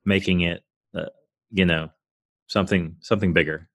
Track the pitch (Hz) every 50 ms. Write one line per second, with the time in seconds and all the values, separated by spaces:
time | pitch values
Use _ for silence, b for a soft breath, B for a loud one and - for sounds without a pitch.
0 | _ 101 98 95 - 95 92 87 87 85 85 - - _ _ _ _ _ - 87
1 | 78 - - _ _ _ _ _ _ _ 110 95 92 85 82 80 80 80 - _
2 | _ _ _ _ _ _ _ _ _ - - 104 92 - 101 90 85 82 85 -
3 | - - 113 95 101 90 80 85 80 78 78 80 85 -